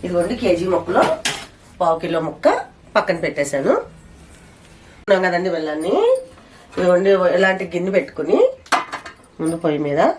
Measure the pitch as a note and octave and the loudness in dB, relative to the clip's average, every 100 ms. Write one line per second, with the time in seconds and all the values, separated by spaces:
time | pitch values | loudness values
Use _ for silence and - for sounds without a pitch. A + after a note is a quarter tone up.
0 | F3 F3 F3 A#3 A3+ E3+ F#3 F3 - G3+ | -2 -2 -2 -2 0 0 0 -2 0 0
1 | - D#4+ - - - - - - E3+ E3 | 0 0 -6 -8 -14 -20 -20 -4 -2 -2
2 | F#3 D#3+ D#3 D#3 D4+ A#4 - - - G#3+ | -2 -4 -4 0 0 0 -6 -18 -2 -2
3 | - E3+ D#3 D3 C#3+ C#3 D#3+ G#4+ - - | 0 -4 -4 -4 -4 -2 0 0 -2 -20
4 | - - - - - - - - - - | -20 -20 -20 -20 -20 -20 -20 -20 -20 -16
5 | - F#3+ F#3 F3 F#3 E3 D#3 D3+ D#3+ D#4+ | 0 2 2 0 -2 -2 -4 -4 0 2
6 | A#4 C5 - - - - - - F#3 F3+ | 2 2 -2 -20 -20 -20 -12 -2 2 4
7 | G3 F#3+ F3+ F3 F#3+ F#3 F#3 F3 F#3 F#3+ | 4 4 4 4 2 0 -4 -4 0 0
8 | - - D#3+ G4 C5 - - - - - | -2 -6 0 4 4 2 -4 -4 -2 -14
9 | - - - - D#3+ E3 E3 D3 D3 C#3+ | -16 -20 -20 -6 -4 -2 -2 -2 -2 2
10 | A3 | 0